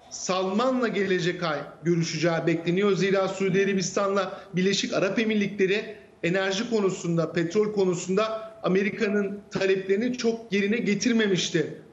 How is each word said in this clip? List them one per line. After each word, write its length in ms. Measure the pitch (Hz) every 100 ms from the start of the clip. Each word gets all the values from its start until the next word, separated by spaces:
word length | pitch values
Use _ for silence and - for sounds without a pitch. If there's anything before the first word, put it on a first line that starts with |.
| -
Salman'la 760 | - - 185 190 202 262 254 233
gelecek 540 | 185 190 180 170 165
ay 160 | 170 147 - -
görüşeceği 640 | 160 170 160 156 170 160 160
bekleniyor. 460 | 165 175 180 202
Zira 360 | 180 196 196 190
Suudi 340 | 190 190 190
Arabistan'la 760 | 196 190 175 - 196 196 185 - -
Birleşik 400 | 175 185 190 -
Arap 240 | - 190 240
Emirlikleri 800 | 220 214 196 202 190 208 226 - - -
enerji 480 | 170 190 190 196 233
konusunda, 640 | 226 190 - 175 165 156
petrol 400 | 175 170 214 208
konusunda 800 | 208 185 170 - 190 220 - - -
Amerika'nın 800 | 170 185 208 - 208 202 196 - -
taleplerini 680 | - 196 190 190 196 240 247
çok 340 | 233 226 -
yerine 240 | 196 202 233
getirmemişti 1000 | 185 202 254 226 208 175 - 165 143 - -